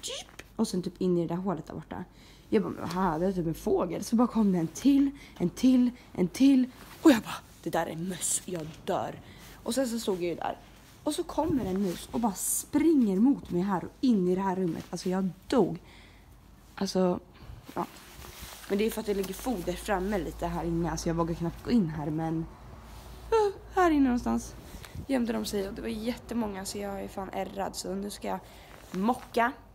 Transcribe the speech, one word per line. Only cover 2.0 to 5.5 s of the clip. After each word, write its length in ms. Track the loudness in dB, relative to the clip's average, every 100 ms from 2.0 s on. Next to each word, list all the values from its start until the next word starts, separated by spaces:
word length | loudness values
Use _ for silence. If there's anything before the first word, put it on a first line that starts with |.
| -12 -16 -20 -20 0
Jag 140 | 0
bara, 60 | 0
"Men 120 | -4
vad 100 | -4
här, 280 | 0 0 2
det 60 | 0
är 60 |
typ 160 | 0 -2
en 60 |
fågel." 500 | -2 0 0 0 -2
Så 120 | 0 2
bara 120 | 2
kom 240 | 4 4
det 60 | 4
en 100 | 0
till, 440 | 0 4 6 4 0 -14 -4
en 120 |
till, 420 | -2